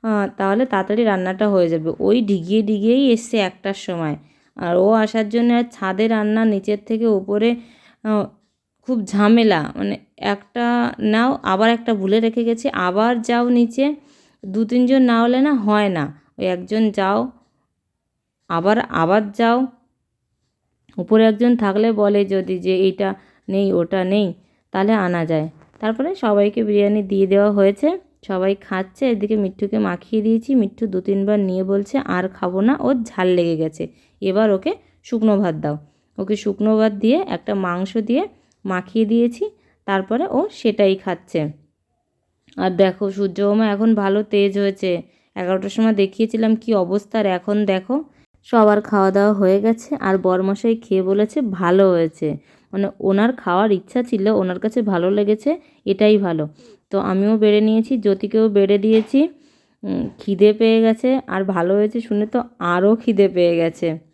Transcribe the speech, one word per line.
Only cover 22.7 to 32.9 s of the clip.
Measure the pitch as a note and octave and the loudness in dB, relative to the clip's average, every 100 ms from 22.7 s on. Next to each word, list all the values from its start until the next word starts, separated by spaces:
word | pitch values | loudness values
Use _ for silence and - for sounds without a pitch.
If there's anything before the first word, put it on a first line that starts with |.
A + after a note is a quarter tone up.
| F#3 | 2
"এইটা | F#3+ F#3 G3 G3+ _ _ - | 0 0 -4 -4 _ _ -4
নেই, | G3 G3 | -2 0
ওটা | F3+ E3+ F#3+ | 0 0 -2
নেই", | F#3 G3+ G3 - _ _ _ | 0 0 -2 -6 _ _ _
তাহলে | F#3+ G3 | -2 0
আনা | A3 F3+ F3 | 0 0 -2
যায়। | E3 D#3+ D#3 - _ _ | -2 -2 -4 -10 _ _
তারপরে | G#3+ A3+ D4 | -6 -4 -6
সবাইকে | F#4+ A3+ G3+ G3+ G#3 | -4 0 2 2 0
বিরিয়ানি | G#3+ G#3 G3+ G#3+ | 0 2 2 0
দিয়ে | F#3+ G3 F#3+ | -2 0 2
দেওয়া | G3 G#3 | 4 4
হয়েছে, | G3+ G3 G3+ D4+ F#4 _ _ - | 4 2 2 -2 -2 _ _ -8
সবাই | F#3+ F#3+ | -2 -2
খাচ্ছে। | G3 - F#3 F#3 - C4+ | -2 -6 -6 -6 -4 -2
এদিকে | A3 G3+ A3 | -2 -2 -2
মিঠুকে | F#3+ F#3+ G3+ G#3+ | -2 -4 -4 -2
মাখিয়ে | G3+ F3 - A3 | -2 -4 -4 -2
দিয়েছি, | G#3+ A3+ A3+ | 2 0 2
মিঠু | C4+ G3+ - A3 | 0 0 -2 -4
দু | F#3 | -4
তিনবার | F#3 G3 G3 G#3 | -2 -2 0 0
নিয়ে | G3 F#3 | 0 -2
বলছে, | F#3+ G3 G3+ C4+ | -2 -2 -2 -6
"আর | - F3+ F#3 | -2 -4 -4
খাবো | F#3+ F3+ F#3 | -6 -6 0
না, | G#3+ D4 | 0 0
ওর | A#3+ | 0